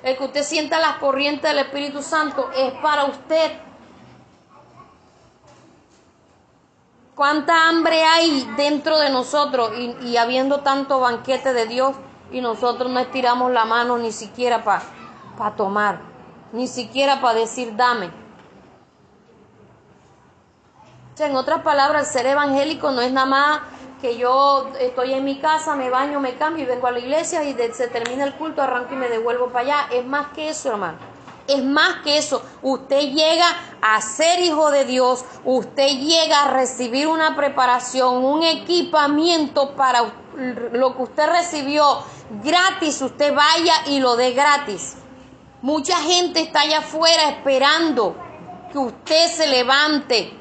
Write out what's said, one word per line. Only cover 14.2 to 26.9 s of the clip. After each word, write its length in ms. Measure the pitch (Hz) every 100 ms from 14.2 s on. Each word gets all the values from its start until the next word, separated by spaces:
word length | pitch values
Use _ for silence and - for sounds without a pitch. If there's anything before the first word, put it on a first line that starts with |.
| 208 - 247 226
pa, 180 | 220 175 - - - - - -
pa 180 | 214
tomar, 460 | 214 196 202 208 165 - - - - -
ni 160 | 226 247
siquiera 540 | 254 220 262 277 269
pa 120 | 254
decir, 420 | 226 226 254 233
"Dame"? 320 | 214 247 233 175 165 - - - - - - _ _ _ _ _ _ _ _ - _ _ _ _ _ _ _ _ _ _ _ - - -
O 40 | -
sea, 100 | 302
en 100 | 262
otras 240 | 262 320
palabras, 500 | 320 285 277 302 285
ser 140 | 254
evangélico 680 | 247 285 285 269 294 294 294
no 100 | 254
es 120 | 247
nada 120 | 262
más 360 | 269 277 285 302 - - - -
que 160 | 262 233
yo 520 | 247 262 277 269 269 -
estoy 360 | 247 247 254
en 100 | 269
mi 160 | 277 277
casa, 360 | 311 311 311
me 140 | 285 254
baño, 300 | 254 285 285
me 160 | 262
cambio 300 | 247 302 320
y 20 | 254
vengo 180 | 247
a 60 | 247